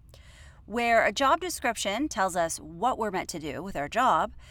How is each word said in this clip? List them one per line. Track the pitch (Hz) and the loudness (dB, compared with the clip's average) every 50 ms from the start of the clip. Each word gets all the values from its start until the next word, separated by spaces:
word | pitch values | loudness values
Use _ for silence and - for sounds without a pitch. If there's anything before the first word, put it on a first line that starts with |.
| - - - - - - - - - - - - - | -20 -20 -20 -20 -20 -20 -20 -20 -20 -20 -20 -20 -14
Where | - 196 240 240 233 233 226 - | -8 -4 -2 2 4 6 6 6
a | - | 4
job | 202 - 277 269 320 330 | 2 2 2 4 4 2
description | 370 359 - - - 240 220 - - 208 196 233 294 - | 0 -2 -6 -4 -4 -4 -2 -2 -2 -2 -2 0 -2 -2
tells | - 226 190 190 170 | 0 0 0 0 2
us | 185 165 165 - - | 0 0 0 -2 -6
what | 147 151 165 165 208 254 247 - | -10 -12 -6 -2 0 0 0 0
we're | 226 208 | -2 -2
meant | 190 180 - - | -2 -4 -4 -6
to | - 165 | -6 -8
do | 147 151 - 127 | -6 -6 -6 -6
with | 175 196 185 | -8 -8 -6
our | 156 143 135 | -6 -6 -4
job, | - 220 262 233 175 160 185 220 - - - - | 0 2 4 4 4 4 2 0 -4 -10 -20 -20